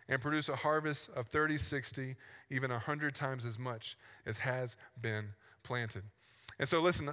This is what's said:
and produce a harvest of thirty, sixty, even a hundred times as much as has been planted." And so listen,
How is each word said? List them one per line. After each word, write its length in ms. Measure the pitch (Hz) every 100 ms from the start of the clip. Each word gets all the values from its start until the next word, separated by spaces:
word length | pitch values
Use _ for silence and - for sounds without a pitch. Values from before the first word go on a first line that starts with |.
| -
and 140 | 131
produce 260 | 143 156 147
a 80 | 127
harvest 540 | 151 156 156 143 -
of 120 | 127 117
thirty, 320 | 151 156 151
sixty, 580 | - 143 - - 131 127 - - -
even 220 | 135 131
a 80 | 120
hundred 360 | 127 147 147
times 300 | 135 139 131
as 140 | 120 110
much 380 | 127 113 - - - -
as 140 | - 110
has 360 | 139 127 123 - - -
been 360 | 113 107 104 - - -
planted." 400 | - 123 113 98 104 _ - - - -
And 80 | -
so 140 | 170
listen, 300 | 175 170 147